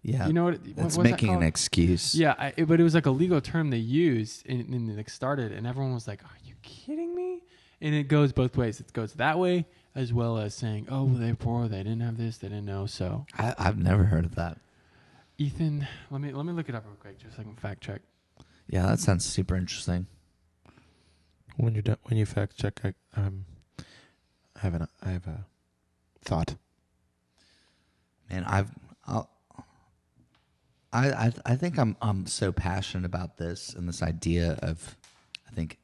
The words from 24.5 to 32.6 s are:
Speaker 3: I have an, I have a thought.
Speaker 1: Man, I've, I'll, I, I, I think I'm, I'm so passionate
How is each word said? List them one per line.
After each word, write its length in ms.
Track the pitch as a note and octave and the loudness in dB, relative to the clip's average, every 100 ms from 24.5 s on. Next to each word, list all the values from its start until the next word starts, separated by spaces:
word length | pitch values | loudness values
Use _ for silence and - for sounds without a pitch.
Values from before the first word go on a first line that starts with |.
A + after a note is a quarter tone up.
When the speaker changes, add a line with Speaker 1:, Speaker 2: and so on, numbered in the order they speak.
| - | -6
Speaker 3:
I 40 | |
have 120 | G2+ | -2
an, 140 | E2+ E2 _ | -2 -4 _
I 60 | F#2+ | -4
have 180 | F2+ F2+ | -4 -6
a 180 | D#2 F#2+ _ _ _ _ _ _ _ | -10 -12 _ _ _ _ _ _ _
thought. 340 | - F2 E2 - _ _ _ _ _ _ _ _ _ _ _ _ _ _ _ _ - | -2 -2 -2 -6 _ _ _ _ _ _ _ _ _ _ _ _ _ _ _ _ -10
Speaker 1:
Man, 140 | F#2 - | -6 0
I've, 260 | G2 G2 - - - - | 0 0 -6 -20 -20 -6
I'll, 240 | A2 - _ _ - - _ _ _ _ _ _ _ _ _ _ _ _ | -6 -6 _ _ -20 -20 _ _ _ _ _ _ _ _ _ _ _ _
I, 200 | A#2 C#3 | 2 2
I, 220 | C3 A2+ A2 - | 4 2 0 0
I 100 | B2+ | 0
think 220 | F3 C#3 | 2 2
I'm, 180 | A#2 G2 | 0 2
I'm 240 | A2+ G2 F#2 | 0 0 -2
so 260 | - G2 | -2 0
passionate 540 | F2+ | 0